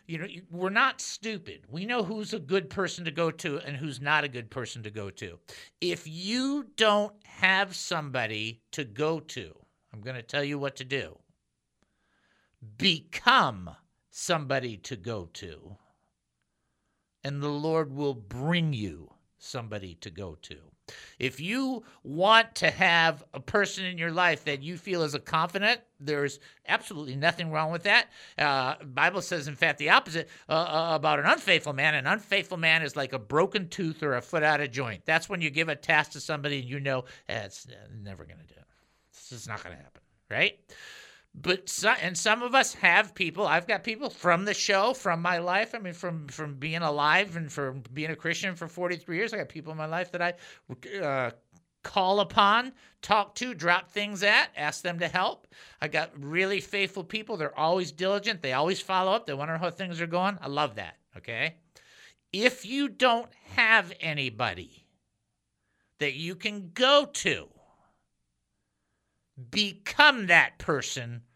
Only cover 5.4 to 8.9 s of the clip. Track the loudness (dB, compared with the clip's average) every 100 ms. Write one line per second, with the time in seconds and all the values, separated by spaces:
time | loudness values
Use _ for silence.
5.4 | -20 -20 -20 _ -4 -4 -8 -10 -4 -2
6.4 | -2 -4 -6 2 4 4 0 -6 -20 0
7.4 | 2 4 0 -4 -4 -4 -2 -2 -2 -4
8.4 | -6 -10 _ -10 -8